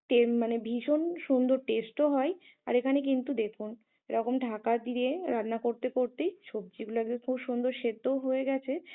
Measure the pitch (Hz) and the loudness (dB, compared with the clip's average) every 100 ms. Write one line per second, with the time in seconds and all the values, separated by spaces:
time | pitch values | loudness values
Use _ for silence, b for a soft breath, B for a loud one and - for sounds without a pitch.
0 | - 240 240 233 226 226 214 240 262 302 | 2 4 4 4 2 -2 -2 -4 0 0
1 | 339 339 - 254 254 262 262 220 220 - | 0 -4 0 2 4 2 2 -2 -2 0
2 | 294 277 277 370 b b - 240 254 277 | 2 2 0 -2 b b -2 0 2 2
3 | 277 262 254 240 214 - 214 226 _ _ | 2 0 0 -2 -4 -6 -10 -12 _ _
4 | - 226 226 262 247 214 226 233 226 247 | -4 -2 0 0 -2 -2 0 0 0 0
5 | 247 330 359 240 220 226 240 233 - - | 0 0 -2 -2 -2 -2 -2 -2 -2 0
6 | 247 - 330 - - 214 185 - 214 226 | -2 0 -4 -4 -8 -10 -10 -10 -6 -2
7 | 226 240 - 254 254 240 247 247 240 220 | -2 -2 -2 -4 -2 -2 -2 0 -2 -2
8 | 254 269 262 262 269 269 269 302 - | 0 0 0 0 0 -2 -2 -6 -6